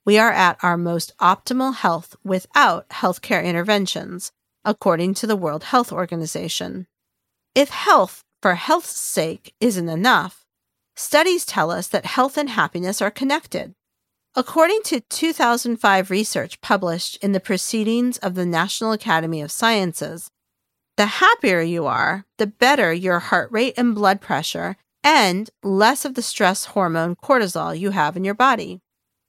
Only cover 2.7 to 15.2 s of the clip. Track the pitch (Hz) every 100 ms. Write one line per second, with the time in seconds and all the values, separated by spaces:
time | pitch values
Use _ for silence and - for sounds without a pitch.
2.7 | 165 - - 190 175 - 185 175 170 190
3.7 | 208 185 - - 180 - - _ _ 208
4.7 | 214 202 165 180 196 220 202 165 151 -
5.7 | 254 240 170 175 170 160 - 170 - 180
6.7 | 185 180 _ _ _ _ _ _ 254 285
7.7 | - - 302 185 - _ _ 202 175 -
8.7 | 330 - - - 190 160 - - _ 233
9.7 | 185 170 160 240 196 180 - _ _ _
10.7 | _ _ - - 294 349 349 - 202 160
11.7 | 175 - 202 - - 262 302 285 220 147
12.7 | 170 180 - 202 - 269 311 - - -
13.7 | - _ _ _ _ _ - 254 320 330
14.7 | 440 - 277 - -